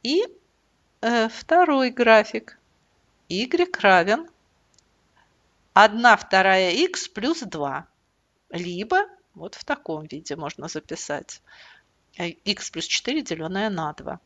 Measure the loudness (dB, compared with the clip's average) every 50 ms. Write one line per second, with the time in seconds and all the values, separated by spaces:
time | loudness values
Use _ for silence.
0 | _ -2 0 0 -2 -2 -8 _ _ _ _ _ _ _ _ _ _ _ _ _
1 | -4 -2 0 0 0 -2 -4 -10 -2 2 4 4 6 6 4 2 2 0 0 0
2 | 6 6 6 6 6 2 -6 -10 -10 -10 -20 _ _ _ _ _ _ _ _ _
3 | _ _ _ _ _ _ -4 -4 -2 -2 0 0 0 0 -2 2 4 6 6 6
4 | 6 2 0 -2 -2 -12 _ _ _ _ _ _ _ _ _ _ _ _ _ _
5 | _ _ _ _ _ _ _ _ _ _ _ _ _ _ _ 6 6 6 4 4
6 | 6 6 6 4 2 0 0 2 4 4 4 4 2 2 2 0 0 -2 -2 -8
7 | -10 -10 _ -6 -4 -4 -4 -4 -6 -12 -8 -6 -6 -6 -6 -8 -12 _ _ _
8 | _ _ _ _ _ _ _ _ _ _ -10 -10 -8 -8 -8 -8 -4 0 0 0
9 | 0 -2 -8 _ _ _ _ -16 -16 -16 -16 -18 -6 -6 -6 -6 _ -10 -10 -10
10 | -10 -12 -16 -14 -10 -10 -10 -8 -8 -10 -10 -10 -14 -10 -10 -12 _ -10 -12 -12
11 | -8 -8 -8 -8 -8 -12 -20 -20 _ _ -20 -20 -20 -20 -20 _ _ _ _ _
12 | _ _ _ -10 -10 -10 -10 _ _ -8 -6 -6 -8 -12 -10 -10 -6 -4 -6 -4
13 | -4 -4 -6 -6 -6 -6 -8 -8 -8 -8 -6 -4 -4 -4 -4 -6 -6 -8 -10 -10
14 | -14 -14 -14 -14 _